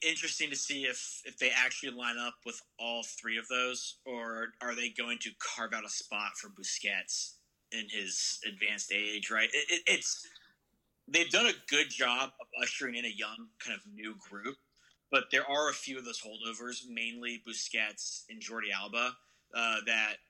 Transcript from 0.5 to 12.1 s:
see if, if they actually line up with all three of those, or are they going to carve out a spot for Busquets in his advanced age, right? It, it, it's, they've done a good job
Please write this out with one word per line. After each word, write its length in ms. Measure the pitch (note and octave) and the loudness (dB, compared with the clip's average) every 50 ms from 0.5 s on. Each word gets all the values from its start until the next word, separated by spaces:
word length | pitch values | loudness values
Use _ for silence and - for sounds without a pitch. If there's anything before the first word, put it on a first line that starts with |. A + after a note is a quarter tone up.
| C#3 | 0
see 280 | C3 - - D3 C#3 C3+ | -2 -2 -2 -2 0 0
if, 380 | C3 B2 - - - - - - | 0 -2 -2 -6 -8 -10 -10 -12
if 120 | B2 B2+ - | -12 -4 0
they 140 | C3 B2+ A#2 | 2 4 6
actually 360 | B2+ B2+ B2+ - - - C3+ | 6 4 4 2 -2 -4 -6
line 260 | A#2+ B2 B2 A#2+ A#2 A#2+ | -6 -2 -2 -2 0 0
up 160 | A#2+ A#2+ A#2 - _ | -2 -4 -6 -6 _
with 140 | A#2 A2+ - - _ _ - | -10 -10 -10 -14 _ _ -8
all 240 | A2+ A#2 A#2 A#2 A2+ | -4 -4 -4 -4 -4
three 340 | - - - - A2+ A2 A2+ | -6 -8 -8 -4 -2 -2 -2
of 100 | A2+ - | -2 0
those, 500 | B2+ B2 B2+ B2+ B2+ B2 - - - - _ | 0 2 2 2 0 -2 -6 -6 -8 -10 _
or 420 | C3+ B2 A#2+ A#2 A2+ A2+ A2+ A2+ A2+ - _ | -8 -6 -6 -4 -4 -4 -4 -4 -6 -6 _
are 140 | B2 B2 A#2+ | -4 -2 -2
they 140 | A#2 A#2+ A#2 | 0 -2 -2
going 300 | A2 - A#2+ A#2+ A#2+ A#2 | -2 -2 -2 -2 -2 -4
to 100 | - A2 G#2 - | -4 -6 -6 -6
carve 340 | - - - - A#2 A2 A2+ | -6 -4 -2 -2 -2 -2 -2
out 120 | A2+ G#2 | -4 -4
a 40 | G#2 | -4
spot 420 | - - - - G#2+ G#2 G#2 G2+ G2 - | -4 -6 -4 -4 -4 -2 -2 -2 -4 -6
for 120 | - G#2 | -10 -12
Busquets 840 | G2 G2 F#2+ - - - - G2+ G2 F#2+ F2+ - - - - - - - _ _ _ _ _ _ | -12 -8 -4 -4 -2 0 0 0 0 0 0 -2 -2 -2 -2 -4 -8 -12 _ _ _ _ _ _
in 140 | - A2+ A2 G#2 | -4 -4 -4 -2
his 500 | G#2+ G#2+ G2 F#2 F#2 - - - - - - G#2+ | -4 -4 -2 -2 0 0 2 0 0 -2 -4 -6
advanced 440 | G2+ F#2+ G#2+ G#2 G#2+ G2+ - - | -2 0 0 2 2 0 0 0
age, 380 | G2 G2+ G#2 G#2 G#2+ G#2 G2+ - | 2 2 2 2 0 -2 -2 2
right? 180 | A2 A2 A2 A#2+ - | 4 4 4 6 4
It, 120 | D3 - - | 2 2 4
it, 100 | E3+ E3+ - | 2 2 4
it's, 420 | - F#3+ - - - - - - - - - - - _ _ _ _ _ _ _ _ _ _ _ - | 4 4 4 4 0 -2 -2 -6 -10 -16 -20 -20 -20 _ _ _ _ _ _ _ _ _ _ _ 2
they've 220 | C#3 E3 E3+ E3 | 4 4 6 6
done 160 | - G3+ A#3 | 6 6 6
a 80 | A#3 F3 - - - | 6 4 2 0 4
good 200 | C#3+ D3 D#3 C#3+ | 4 6 6 4
job 420 | - - C3+ B2 | 4 4 4 4